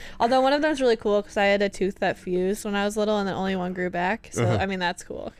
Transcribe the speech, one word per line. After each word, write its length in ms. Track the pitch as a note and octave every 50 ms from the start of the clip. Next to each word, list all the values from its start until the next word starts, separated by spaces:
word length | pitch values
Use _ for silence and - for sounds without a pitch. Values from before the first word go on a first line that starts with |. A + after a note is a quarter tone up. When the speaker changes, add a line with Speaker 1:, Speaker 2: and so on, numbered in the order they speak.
| - - - -
Speaker 1:
Although 220 | - A#3 B3+ C4
one 120 | C4 C4+ C#4+
of 80 | D4 D4+
them's 180 | D4+ D#4 C4
really 160 | C4 B3 A3+
cool 260 | A3+ - A3 G#3 G#3 G3+
'cause 140 | - -
I 80 | A3 G3+
had 180 | G3+ G3+ G3+ G3+
a 60 | G3
tooth 300 | - - F#3+ F#3+ G3+ -
that 160 | G#3 F3+ - -
fused 460 | - F#3 F3+ F3+ F#3 F#3 G#3 G#3+ -
when 100 | A3 G3+
I 100 | G3+ G3+
was 120 | G#3 G#3
little 220 | G#3+ G#3 G#3+ G#3+ G#3
and 100 | G3 G3
then 60 | E3
only 180 | C3+ F#3+ F#3+ F#3+
one 160 | F#3+ F3+ F3+ F3+
grew 180 | F#3 F3+ F3+
back. 400 | F3 F3 F3 F#3 G#3+ A3 - - -
So, 120 | - A#2
Speaker 2:
Uh-huh. 140 | A2 A2 -
Speaker 1:
I 60 | -
mean, 120 | F#3+ F#3+ F#3
that's 240 | F3+ F3 F3+ - -
cool 280 | - - - - - -